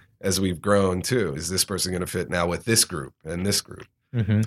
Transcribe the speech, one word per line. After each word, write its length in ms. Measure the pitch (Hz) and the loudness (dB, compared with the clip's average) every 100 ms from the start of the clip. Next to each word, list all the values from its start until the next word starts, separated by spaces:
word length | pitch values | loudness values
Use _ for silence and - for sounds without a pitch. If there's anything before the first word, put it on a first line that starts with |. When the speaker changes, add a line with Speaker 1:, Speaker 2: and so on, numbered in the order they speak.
| _ _ | _ _
Speaker 1:
as 200 | 98 92 | -2 0
we've 200 | 95 82 | 0 0
grown 420 | 101 101 95 92 | 2 4 4 0
too. 320 | 85 127 92 | 0 0 0
Is 140 | 71 80 | -4 -4
this 160 | 92 | -2
person 280 | - 95 92 | -2 -4 -2
gonna 140 | 90 87 | -4 -4
fit 240 | - 85 | -4 -2
now 160 | 87 87 | 0 0
with 180 | 85 | 0
this 200 | 110 113 | 2 2
group 300 | - 85 65 - | 2 -2 -8 -12
and 200 | 78 85 98 | -8 -2 0
this 140 | 95 | -2
group? 260 | - - - _ _ | -4 -12 -18 _ _
Speaker 2:
Mm-hmm. 280 | 120 101 107 | -2 2 2